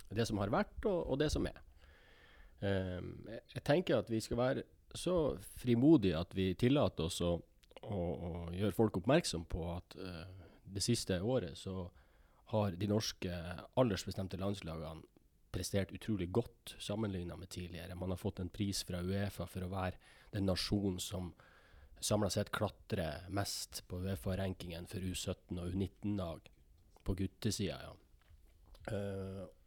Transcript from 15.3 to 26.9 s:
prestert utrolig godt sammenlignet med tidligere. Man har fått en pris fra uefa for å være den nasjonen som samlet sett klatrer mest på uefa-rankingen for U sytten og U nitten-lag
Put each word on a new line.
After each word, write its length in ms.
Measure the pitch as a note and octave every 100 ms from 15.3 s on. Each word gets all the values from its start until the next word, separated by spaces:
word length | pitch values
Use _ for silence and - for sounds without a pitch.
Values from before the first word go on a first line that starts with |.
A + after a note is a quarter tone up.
| _ _
prestert 380 | F#2 F2+ G2 F#2+
utrolig 380 | G2 - G2+ F2
godt 440 | A2 - - - -
sammenlignet 560 | - G#2 G#2+ F#2+ F2 D#2+
med 140 | F2+
tidligere. 440 | F#2+ F2 E2+ F2+ F2+
Man 160 | F#2
har 60 | F2+
fått 200 | G2+ -
en 80 | F2
pris 300 | - G2+ - -
fra 140 | F2
uefa 400 | F2+ G2 G2+ -
for 220 | F2+ F#2+ F#2
å 20 |
være 300 | F#2+ F#2 - - - -
den 140 | G2+ G2
nasjonen 520 | F2+ - G2+ G2 F2+
som 340 | - F#2 F2 - - - - - - -
samlet 320 | - G#2+ G2+
sett 200 | G#2+ G2+
klatrer 720 | - G#2 - - G2 D#2+ E2 F#2
mest 540 | G2 G2+ - - - -
på 120 | F2+
uefa-rankingen 880 | F#2+ G2 G2+ F#2 F#2+ F#2 F2 E2+ F2
for 160 | G#2
U 80 | F#2
sytten 480 | F2 - F2+ - F2+
og 140 | F2
U 20 | F#2+
nitten-lag 720 | F#2+ - G#2 G2+ F2 D#2 - - - - -